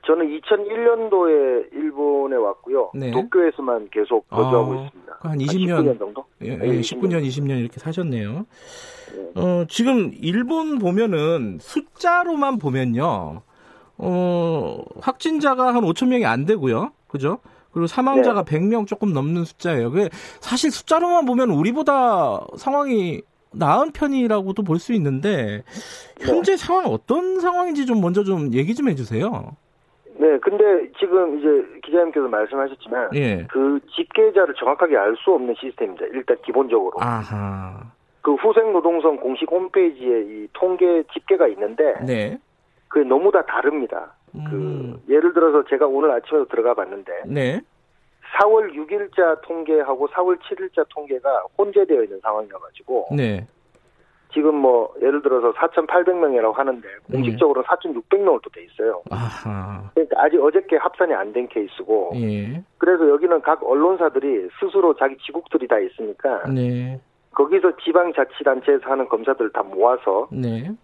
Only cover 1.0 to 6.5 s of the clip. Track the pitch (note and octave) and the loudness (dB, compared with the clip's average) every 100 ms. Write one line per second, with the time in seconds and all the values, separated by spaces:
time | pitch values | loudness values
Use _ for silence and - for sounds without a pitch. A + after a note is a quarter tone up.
1 | A3 G3 E3+ D3+ C3+ A#2+ - C3+ D3+ C#3 | 2 2 4 4 4 0 -2 -6 -6 -2
2 | D3 C#3+ C#3 C3 G#2 G2 A#2+ C3+ G2+ C#3 | 0 0 0 0 0 -2 -2 -2 -2 -4
3 | C3 A#2+ A#3 F#3 E3 - C3 A#2 G#2 A2 | -4 -2 0 2 2 0 -4 -4 -2 -4
4 | G#2 A2+ - A2 B2+ B2 A2+ C3 C#3 - | 0 0 -2 -2 2 2 0 -4 -10 -18
5 | - - E3 D3+ C#3 F#3 F3+ E3+ D3 A#2+ | -20 -12 -6 -4 -2 0 0 2 0 0
6 | G2+ G#2 - _ A2 | -6 -10 -18 _ -10